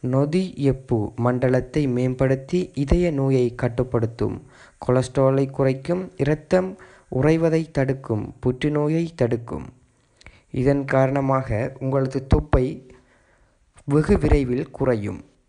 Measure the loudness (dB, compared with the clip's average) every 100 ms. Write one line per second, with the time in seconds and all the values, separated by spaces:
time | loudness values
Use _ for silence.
0 | 0 0 2 0 -2 -2 0 -2 -2 -2
1 | -2 -2 0 0 2 0 0 -2 0 0
2 | -2 0 0 0 -2 -4 -2 -4 0 2
3 | 2 0 2 2 2 0 -4 -2 -2 0
4 | -2 -2 -6 -6 -14 -20 -20 _ 0 0
5 | 2 2 2 2 -2 0 0 0 -4 -4
6 | -6 -4 -2 -2 2 0 0 -8 -20 -20
7 | _ 0 2 4 2 0 -2 -2 -2 -2
8 | -4 -4 -4 -4 -4 -2 -2 0 0 -2
9 | -4 -2 0 0 -6 -12 -12 -18 _ _
10 | _ _ -20 -20 _ -2 2 2 2 2
11 | 2 2 0 0 0 -4 -4 -6 -2 -2
12 | -2 -4 2 2 4 0 0 -4 -16 -20
13 | _ _ _ _ _ _ _ _ 0 0
14 | 4 2 4 4 2 -2 -4 -4 0 0
15 | -2 -10 -14 _